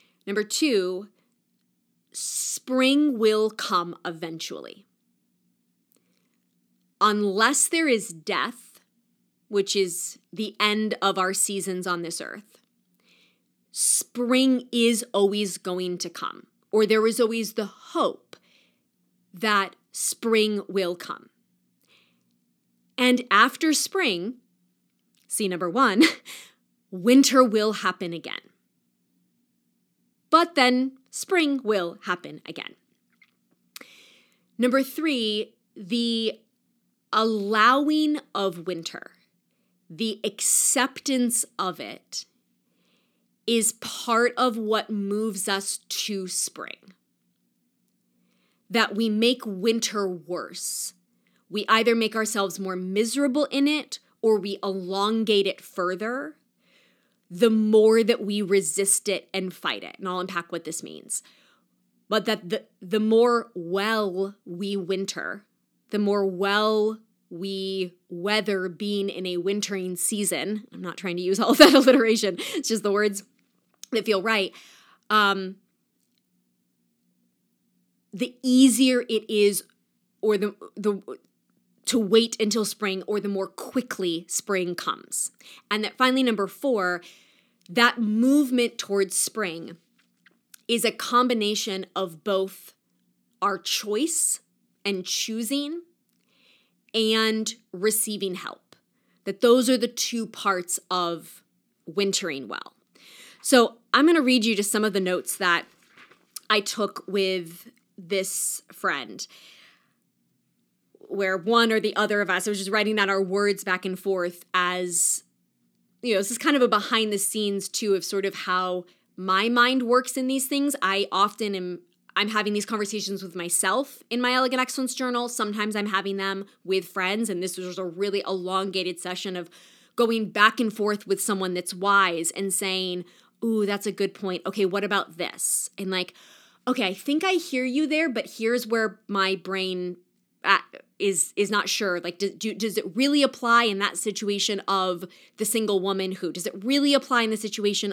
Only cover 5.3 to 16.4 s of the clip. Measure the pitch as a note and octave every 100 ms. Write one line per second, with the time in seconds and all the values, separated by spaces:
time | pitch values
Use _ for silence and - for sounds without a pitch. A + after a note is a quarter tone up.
5.3 | _ _ _ _ _ _ _ _ _ _
6.3 | _ _ _ _ _ _ - G#3 G#3 G#3
7.3 | F#3+ A3+ C#4+ - E4 D#4+ A3+ - E3 D#3
8.3 | F3 C#3+ - - _ _ _ _ _ _
9.3 | _ - G3+ G3 G3+ F#3+ E3+ - - _
10.3 | F3 G#3+ - G#3+ G#3+ G#3+ G#3 G3 F#3+ F#3
11.3 | G3 - G3 F#3 F#3 F#3 F3 E3+ E3+ -
12.3 | - - _ _ _ _ _ _ _ _
13.3 | _ _ _ _ - - - - - A#3+
14.3 | B3+ C4 B3+ B3 A#3+ A#3 A3+ - G3 G3
15.3 | G#3 G3+ F3 F#3+ F3+ F3+ F3 F3 - -
16.3 | -